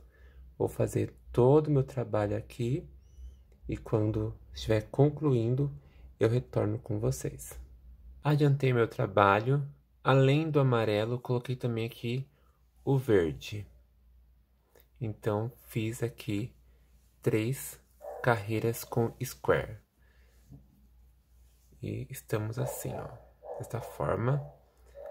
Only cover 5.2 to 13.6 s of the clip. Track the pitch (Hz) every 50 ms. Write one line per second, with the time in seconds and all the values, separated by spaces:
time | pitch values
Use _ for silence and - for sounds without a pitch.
5.2 | 147 151 131 120 110 117 127 131 143 143 143 - - - - - - - - _
6.2 | 110 113 117 123 123 - - 113 107 104 107 - - - 107 107 110 127 131 -
7.2 | - - 131 - - - - - - - - - - - - - - - - -
8.2 | - 143 151 143 147 143 139 139 - 131 127 120 113 110 - - 123 104 95 104
9.2 | 101 98 98 104 113 127 139 147 139 143 - - _ _ _ _ _ 123 131 135
10.2 | 135 135 143 151 160 160 147 151 135 131 123 113 113 107 104 104 110 117 123 127
11.2 | - - 127 120 - - 127 123 - 120 117 113 113 117 - - - 117 120 135
12.2 | 139 - _ _ _ _ _ _ _ _ _ _ _ 135 139 135 - - 107 95
13.2 | 85 78 69 - - - 107 104